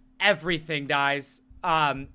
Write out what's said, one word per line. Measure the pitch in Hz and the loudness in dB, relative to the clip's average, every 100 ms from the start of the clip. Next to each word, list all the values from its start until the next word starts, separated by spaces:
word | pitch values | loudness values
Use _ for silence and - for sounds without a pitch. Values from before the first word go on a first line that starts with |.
| - - | -20 0
everything | 196 170 160 170 - 151 139 | 2 2 0 -4 -4 -6 -2
dies. | 143 143 143 139 - - - | 0 2 0 -6 -14 -18 -6
Um, | 180 160 147 135 139 | 0 2 2 0 -6